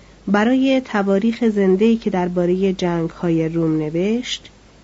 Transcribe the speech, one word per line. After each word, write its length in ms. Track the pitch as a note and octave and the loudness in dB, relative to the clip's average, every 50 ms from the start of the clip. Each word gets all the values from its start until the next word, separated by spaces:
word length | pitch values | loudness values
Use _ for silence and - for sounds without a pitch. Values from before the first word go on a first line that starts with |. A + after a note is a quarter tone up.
| - - - - - - | -20 -20 -20 -12 -4 -2
برای 540 | G3 G3+ G#3+ A#3 C4 C4 C4 C4+ C4 C4 C4 | 0 2 2 2 2 2 2 2 2 0 0
تواریخ 640 | - - G#3 G3+ G3 G3 G3 G3 A3+ A3+ - B3 A3+ | -2 -2 -2 0 0 0 2 0 0 0 0 0 0
زنده‌ای 460 | G#3 G#3 G3 F#3+ F#3 F#3+ G#3+ A3+ A3+ | 0 2 2 2 4 4 4 2 2
که 140 | A3+ - G#3+ | 2 0 -2
دربارهٔ 640 | G3 F#3 F3+ F3 F3+ F3+ F3 F3 F3+ F#3 G3 G3 F#3 | -2 -2 -2 -2 -2 0 0 0 0 0 0 0 -2
جنگ‌های 760 | F#3 F#3 F3 E3+ E3+ E3 D#3+ - - - F3 E3 D#3+ D#3+ D#3+ | -2 -2 -2 -2 -2 -2 -4 -6 -4 -2 0 0 0 0 -2
روم 280 | E3 E3 E3 D#3+ D#3 D#3 | -2 -2 0 0 0 -2
نوشت، 720 | D3+ D3+ D#3 E3 F3+ G#3 A3 A#3+ B3+ - - - - - - - - - - - | -2 -2 -2 -2 -2 -2 -2 -2 -4 -6 -10 -10 -12 -16 -20 -20 -20 -20 -20 -20